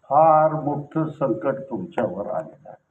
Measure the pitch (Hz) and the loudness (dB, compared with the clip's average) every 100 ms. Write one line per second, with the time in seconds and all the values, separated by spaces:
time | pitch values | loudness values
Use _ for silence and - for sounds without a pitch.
0 | _ 143 160 156 156 151 143 147 - 160 | _ 4 6 6 4 0 -4 -6 -6 -4
1 | 151 - 135 110 139 131 - 110 90 - | -4 -2 -2 -2 -2 -4 -8 -10 -6 -4
2 | 107 92 - 82 78 - 101 107 _ | -4 -4 -6 -8 -8 -18 -20 -20 _